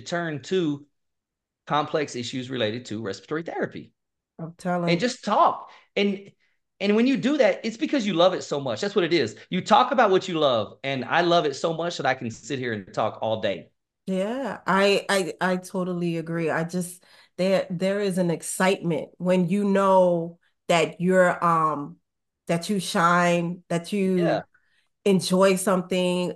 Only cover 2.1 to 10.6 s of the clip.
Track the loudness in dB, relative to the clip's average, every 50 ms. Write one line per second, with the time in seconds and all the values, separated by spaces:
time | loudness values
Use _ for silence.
2.1 | -6 -8 -8 -8 -8 -8 -8 -8 -4 -2 -2 -2 -2 -6 -8 -8 -10 -8 -6 -8
3.1 | -8 -10 -8 -8 -8 -8 -6 -8 -6 -6 -6 -6 -6 -14 -16 -18 _ _ _ _
4.1 | _ _ _ _ _ -14 -14 -14 -14 -10 -6 -4 -4 -2 0 0 0 0 0 -4
5.1 | -4 -4 -4 0 2 4 4 2 2 -2 -10 -18 -20 -20 _ _ _ 0 0 0
6.1 | -2 -4 -10 -18 _ _ _ _ _ _ _ _ _ _ 0 2 2 4 4 2
7.1 | 2 2 0 0 2 4 2 2 2 0 -4 -8 -6 -6 -4 -2 -2 -2 0 0
8.1 | 2 4 4 4 4 0 -4 -4 -6 -4 -4 -4 -4 -4 -6 -2 0 0 2 2
9.1 | 2 2 0 0 -4 -10 -10 _ -4 -4 2 4 4 4 4 2 4 2 4 4
10.1 | 4 2 2 0 -2 0 2 2 2 0